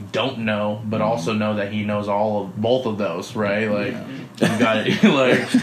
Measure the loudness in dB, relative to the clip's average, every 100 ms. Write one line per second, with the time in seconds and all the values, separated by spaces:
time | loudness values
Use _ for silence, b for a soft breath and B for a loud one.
0 | -4 -2 -2 -2 -2 -2 -2 -4 -4 0
1 | 0 0 0 0 0 -2 -2 -4 -2 -2
2 | 0 0 0 0 -4 -2 2 2 0 -2
3 | -2 -4 -6 -2 0 0 0 0 -2 -6
4 | -10 -12 -12 -2 0 2 2 2 0 4
5 | 6 6 4 4 2 0